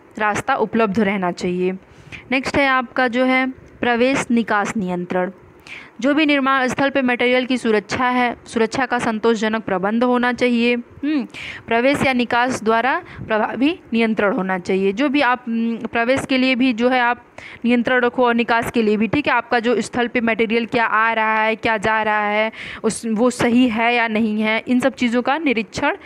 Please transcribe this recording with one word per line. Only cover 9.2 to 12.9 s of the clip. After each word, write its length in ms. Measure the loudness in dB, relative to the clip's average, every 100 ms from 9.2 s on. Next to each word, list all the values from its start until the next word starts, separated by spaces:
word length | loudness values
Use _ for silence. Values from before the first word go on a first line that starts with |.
| 2 2 0 -2
प्रबंध 400 | -2 -2 0 2
होना 280 | 2 2 0
चाहिए। 420 | 0 2 2 2 0
हम्म, 500 | -4 -8 -4 -2 -4 -10 -16 -16 -2
प्रवेश 360 | 0 2 2 0
या 80 |
निकास 480 | 0 0 0 0 0
द्वारा 340 | 0 2 2